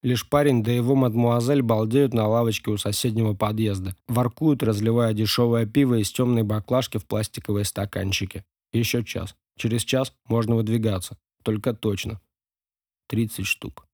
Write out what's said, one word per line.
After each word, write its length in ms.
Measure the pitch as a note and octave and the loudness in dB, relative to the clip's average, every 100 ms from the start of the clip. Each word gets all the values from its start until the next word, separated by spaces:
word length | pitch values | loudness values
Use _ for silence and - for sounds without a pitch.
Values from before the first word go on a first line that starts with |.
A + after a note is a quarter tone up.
Лишь 240 | B2+ B2 - | 0 -2 2
парень 360 | C#3+ D3 B2 | 2 4 2
да 80 | G#2+ | 2
его 240 | A#2+ A#2+ C#3 | 0 2 4
мадмуазель 640 | B2+ A2 A#2+ A#2+ A#2+ C#3+ | 4 2 2 2 2 2
балдеют 520 | A#2+ A2 A2 C3 C#3 | 2 2 2 2 2
на 140 | A2+ G#2+ | 2 2
лавочке 420 | A2+ A#2 G#2 - | 2 2 -2 -2
у 60 | G#2 | -4
соседнего 560 | - G#2+ B2+ A2 A2 | -2 -2 -2 0 0
подъезда. 600 | G2+ G#2+ G#2+ A2+ F#2+ F#2 - - | 0 -2 0 -2 -2 -6 -10 -4
Воркуют, 520 | A#2+ B2 - D#3 C#3 | 0 0 0 0 2
разливая 520 | A2 G#2 A2 A#2 A#2 | 0 0 2 2 2
дешевое 520 | G#2+ G#2+ - A#2+ A#2 A2 | 0 0 2 2 2 2
пиво 300 | B2+ C#3 A#2 | 2 2 2
из 160 | G2+ | 0
темной 320 | - B2 A#2+ | 0 2 2
баклажки 540 | G#2 G#2+ - B2 B2+ - | 0 -2 0 -2 0 -6
в 80 | - | -4
пластиковые 580 | G#2 G#2 - - G2+ | -4 -4 -8 -4 -2
стаканчики. 800 | G#2 - G2+ - F#2+ F#2+ F#2+ - - _ _ | -2 -4 -6 -4 -4 -4 -6 -10 -16 _ _
Еще 280 | A#2 A#2 A#2+ | -2 0 -2
час. 340 | A2 - F#2+ - _ _ | -4 -8 -10 -14 _ _
Через 260 | A2+ A#2 | -2 -2
час 300 | - C3 C3 _ _ | 0 0 -2 _ _
можно 280 | A2+ A2 A#2 | -2 2 0
выдвигаться. 600 | G#2+ A2+ A2 F#2+ - - _ _ | 2 0 0 -4 -6 -16 _ _
Только 320 | - G#2 B2+ | -4 -4 -4
точно. 460 | A2 A2 G2 - - _ _ _ _ _ _ _ _ _ | -4 -4 -4 -6 -10 _ _ _ _ _ _ _ _ _
Тридцать 380 | G#2+ A2+ - G2 | -2 -2 -4 -6
штук. 400 | - - - _ | -6 -8 -16 _